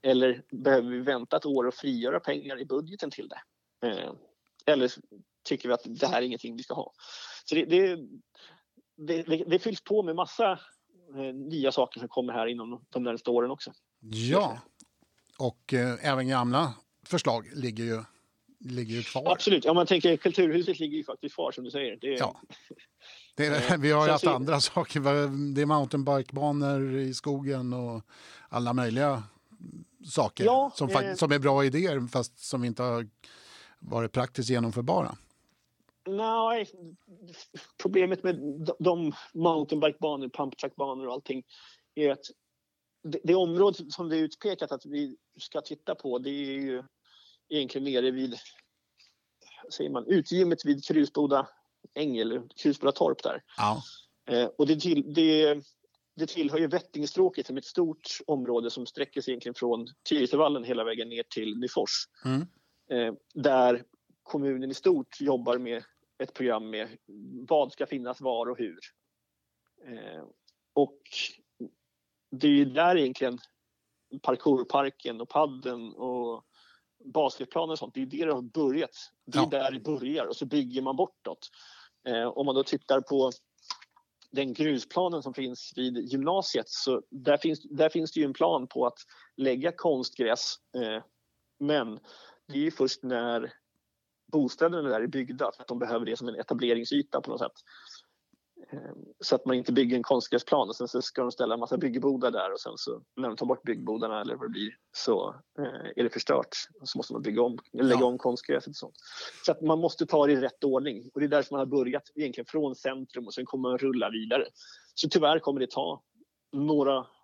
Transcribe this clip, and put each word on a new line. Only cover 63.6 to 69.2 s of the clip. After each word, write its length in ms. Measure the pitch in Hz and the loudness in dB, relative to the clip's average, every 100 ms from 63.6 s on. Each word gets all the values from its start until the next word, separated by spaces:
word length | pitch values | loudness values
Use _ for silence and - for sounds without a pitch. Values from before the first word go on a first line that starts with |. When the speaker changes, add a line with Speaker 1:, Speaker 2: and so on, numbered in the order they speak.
| 123 123 - _ _ _ | 6 4 -2 _ _ _
Speaker 1:
kommunen 480 | - 151 139 131 135 | -8 -4 -2 -2 -4
i 20 | |
stort 480 | 131 190 165 127 - | 0 2 2 0 -4
jobbar 360 | 143 127 120 123 | 0 0 0 -2
med 260 | 123 117 - _ _ _ | -2 -8 -10 _ _ _
ett 160 | 131 | -10
program 360 | - 127 110 110 | -2 0 0 -4
med 180 | 110 107 - _ 104 127 127 123 | -8 -8 -12 _ -20 -16 -16 0
vad 240 | 156 131 | 2 2
ska 140 | - 143 | -2 -6
finnas 360 | 139 123 127 | -4 -6 -6
var 280 | 131 117 117 | -2 -2 -2
och 80 | 120 | -4
hur. 220 | 110 82 - _ _ _ | -6 -8 -20 _ _ _